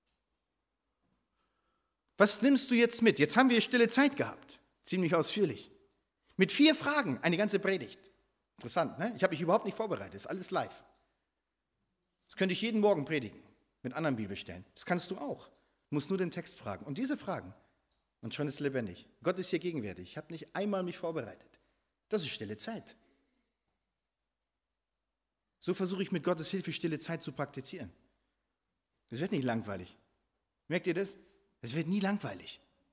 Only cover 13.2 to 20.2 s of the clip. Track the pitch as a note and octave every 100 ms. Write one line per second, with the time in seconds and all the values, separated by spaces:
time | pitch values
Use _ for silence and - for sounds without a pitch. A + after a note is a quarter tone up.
13.2 | G#2+ - - _ _ _ B2+ B2+ D#3+ A#2+
14.2 | G#2 G2 - F2 G2+ - - F3 - F#3+
15.2 | C#4+ F3+ - _ _ _ - D3 - F#3+
16.2 | F3+ - - - - F#2+ A2 C#3+ C4 D4
17.2 | - D#3 F#2 G2+ _ _ _ _ _ _
18.2 | A2+ - D3 B2+ C#3+ C3+ G#2+ F2 - _
19.2 | D#3+ F#3 F3+ F3 F3 D#3+ G#2 F2+ F2+ -